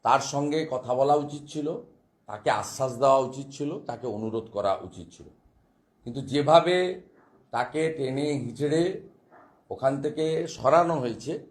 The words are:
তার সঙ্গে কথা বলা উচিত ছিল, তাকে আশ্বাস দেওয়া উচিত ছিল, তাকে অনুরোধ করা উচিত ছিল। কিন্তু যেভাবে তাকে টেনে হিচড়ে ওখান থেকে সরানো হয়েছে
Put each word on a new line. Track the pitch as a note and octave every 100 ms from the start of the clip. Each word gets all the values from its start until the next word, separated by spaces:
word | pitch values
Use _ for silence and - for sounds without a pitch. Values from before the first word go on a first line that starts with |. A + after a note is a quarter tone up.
তার | A#2 C3
সঙ্গে | B2+ C#3+ D3 D3+ D#3
কথা | B2+ B2
বলা | B2+ C#3
উচিত | D3 C#3+ D3 -
ছিল, | D3+ D3 G3+ - _ _ _ -
তাকে | G#2+ -
আশ্বাস | G#2+ G#2 - C3
দেওয়া | A#2 C3+ C3+
উচিত | B2+ C3+ B2+
ছিল, | - D3 F3 -
তাকে | A#2 B2
অনুরোধ | G#2+ A2 A2 A2
করা | G2+ G2+
উচিত | F2+ F#2 F#2 E2+ -
ছিল। | - _ _ _ _ _ _ _
কিন্তু | A#2+ B2+
যেভাবে | - C#3+ C#3+ E3 E3 F3+ F3+ - - _ _ _ _
তাকে | A#2 B2 D3+ D#3+ D#3+
টেনে | C3 C3+
হিচড়ে | C#3+ C#3 A#2 B2+ D3 D#3+ F3 - - _ _ - - _ _
ওখান | F#2+ C3+ C#3+
থেকে | D3 D#3 D#3 D#3+ E3+
সরানো | - B2+ D#3+ E3+
হয়েছে | D#3+ B2 A2 A#2+ G#3 -